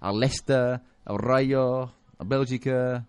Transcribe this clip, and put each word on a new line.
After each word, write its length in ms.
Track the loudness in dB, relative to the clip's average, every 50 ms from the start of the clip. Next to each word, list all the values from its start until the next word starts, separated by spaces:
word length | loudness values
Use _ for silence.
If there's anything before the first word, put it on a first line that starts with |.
| -4
el 180 | -2 0 2
Leicester, 600 | 2 0 0 -2 0 0 2 2 2 2 0 -4 -6 -14 _ _ -10
el 140 | -6 -4 -2
Rayo, 480 | 0 2 2 2 2 2 2 2 2 2 0 -2 -4 -6 -10 _ _ _ -16 -12
a 60 | -6
Bèlgica, 800 | -2 0 0 0 0 -2 -4 -2 -2 0 0 0 0 -2 -4 -8